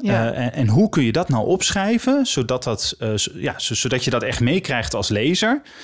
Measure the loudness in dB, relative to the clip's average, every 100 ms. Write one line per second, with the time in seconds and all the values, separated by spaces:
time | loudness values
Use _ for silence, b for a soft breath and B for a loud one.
0 | 0 0 0 -2 -4 0 2 4 4 4
1 | 2 0 0 0 0 0 0 0 0 0
2 | 2 2 2 0 -2 -2 -2 -2 -4 -4
3 | -2 -2 -2 -4 -6 -4 -4 -2 0 0
4 | 0 0 -2 0 2 0 0 -2 -2 -2
5 | 0 0 2 2 0 0 -4 B